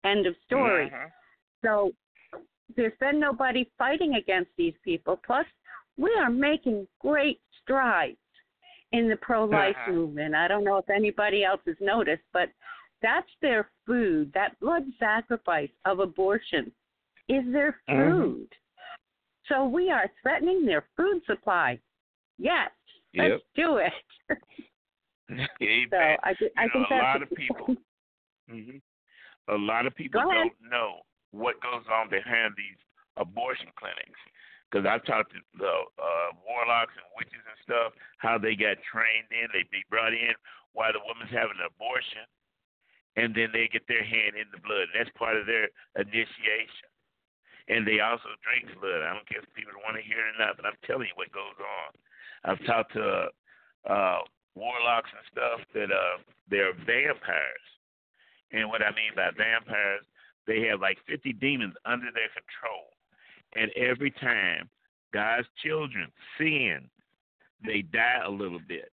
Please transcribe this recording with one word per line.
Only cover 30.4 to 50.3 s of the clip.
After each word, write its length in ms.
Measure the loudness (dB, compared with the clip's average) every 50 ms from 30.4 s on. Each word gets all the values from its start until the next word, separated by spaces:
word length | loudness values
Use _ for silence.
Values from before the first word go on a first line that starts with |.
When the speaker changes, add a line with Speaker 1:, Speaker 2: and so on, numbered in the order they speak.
| 2 0
Speaker 2:
don't 220 | -2 _ -10 -4
know 320 | -2 -2 -2 -2 -4 -10 -18 _ _ _ _ _ -12
what 280 | -4 -2 -2 -2 -2
goes 240 | -4 -6 -6 -6 -2 0
on 180 | 0 0 0 0
behind 460 | -2 -4 -2 0 0 0 0 0 -2
these 220 | -6 -14 -16 -16 _ _ _ _ _ _ _ _
abortion 520 | -6 -6 -6 -4 -6 -4 -4 -4 -6 -8 -16 _
clinics. 440 | -14 -12 -12 -10 -10 -12 -14 -16 -20 -20 -20 _ -20 -20 -20 -20 -20 _ _
'Cause 160 | -4 0 2
I've 180 | 2 0 0 0
talked 280 | 0 0 0 0 -2 -6
to 80 | -20 -20 _ _ -4
the, 260 | -2 0 0 0 -2 -4 _ -6
uh, 300 | -4 -2 0 0 -2 -4 -6 _ _
warlocks 500 | -8 -4 -4 0 2 2 2 2 0 -4
and 80 | -20 -20 -20 -14
witches 280 | -14 -12 -12 -14 -20 -20
and 140 | -20 -20 -20 -8
stuff, 300 | -2 0 0 0 0 -4 _ -20 -20 _
how 220 | _ 0 0 0 2
they 180 | 2 0 0
got 240 | 2 2 2 2 0 -6
trained 440 | -8 -2 0 2 2 2 0 -4 _
in, 180 | -6 -6 -6 -2 -2
they 120 | -2 -2
be 200 | _ -6 -8 -6 _
brought 240 | 0 0 2 2 0
in 180 | 0 0 -2 -2 -4 _ -20 -20 -20 _ _ _
while 200 | 0 0 0 0
the 60 | 0 -4
woman's 240 | -8 -10 -10 -10 -6
having 280 | -2 -2 -2 -2 -2 -6
an 60 | -8
abortion, 580 | -10 _ _ -8 -4 -4 -4 -4 -6 -12 -14 -16 _ _ _ _ _ _ _ _ _ _ _ _ _ _ _ _ _ _
and 180 | -2 -2 0 0
then 180 | 0 -2 0 0
they 160 | 0 0 0
get 180 | -2 -4 _
their 160 | 0 -2 -2 -2
hand 320 | 0 0 0 0 0 -2
in 140 | -6 -12 -12
the 80 | -14 -16
blood. 300 | -8 -4 -2 -2 -2 -2 -2
That's 160 | -2 -4 -4
part 260 | -4 -6 -2 0 0
of 80 | -2 0
their 240 | 0 0 0 0 -2 _ -12 -20 _ _
initiation. 920 | -6 -6 -2 -2 -2 -2 -4 -6 -4 -2 -2 -2 -2 -4 -8 -12 -20 -20 _ _ _ _ _ _ _ _ _ _ _ _ _ -20 -20 -6 -2
And 180 | 0 0 2
they 140 | 2 2 2
also 340 | 2 2 0 -2 -4 -12 -14 -10
drink 320 | -4 -2 -2 -2 -2 -6 -14 -10
blood. 220 | -6 -4 -4 -2 -2
I 100 | -4 -6
don't 160 | -8 -10 -10
care 120 | -12 -12
if 120 | -12 -14 _
people 220 | -16 -16 -16 -16 -12 -10
want 120 | -8 -8
to 60 | -8 -6
hear 240 | -6 -4 -4 -4
it 80 | -4